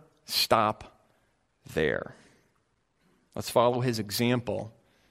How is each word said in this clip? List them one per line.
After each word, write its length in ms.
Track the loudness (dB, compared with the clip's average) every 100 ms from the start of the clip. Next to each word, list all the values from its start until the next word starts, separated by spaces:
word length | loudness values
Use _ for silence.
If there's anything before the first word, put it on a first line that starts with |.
| -16 _ -6
stop 760 | -2 2 4 2 -2 -10 -20 _ _ _ _ _ _ -8 -2
there. 400 | 0 0 -4 -14 -20 _ _ _ _ _ _ _ _ _ _ -10
Let's 160 | -2
follow 300 | 2 4 2
his 180 | 0 -2
example 760 | -4 0 2 2 0 -6 -8 -14 _ _ _